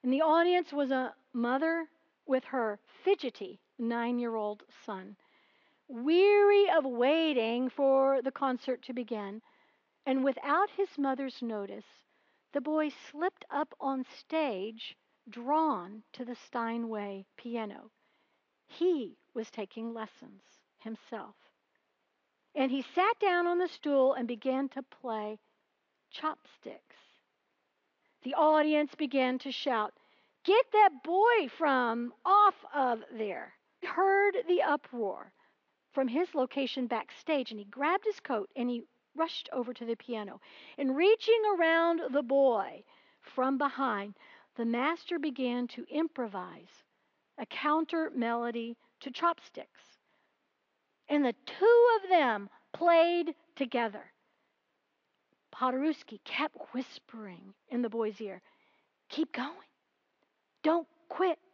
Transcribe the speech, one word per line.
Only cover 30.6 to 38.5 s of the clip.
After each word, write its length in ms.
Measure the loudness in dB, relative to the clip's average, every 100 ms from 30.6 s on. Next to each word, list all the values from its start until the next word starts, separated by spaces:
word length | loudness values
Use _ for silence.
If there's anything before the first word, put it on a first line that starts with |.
| 6
that 300 | 6 6 4
boy 440 | 0 4 4 4 0
from 680 | -2 0 2 0 -2 -6 -6
off 400 | 2 6 6 4 -8
of 320 | -2 0 -2 -6
there." 420 | -8 -6 -6 -12 _ _ _
He 60 | -8
heard 560 | 0 4 4 4 0 0
the 140 | 2
uproar 720 | 2 0 -4 -4 -4 -6 -14 _ _ _ _ _ _
from 160 | -2 0
his 260 | 0 -2
location 520 | -2 -2 -2 -4 -4 -4
backstage, 640 | -4 -6 -12 -2 -2 -2
and 100 | -10
he 60 | -14
grabbed 380 | -4 -2 0
his 160 | -2 -6
coat 300 | -4 -4 -4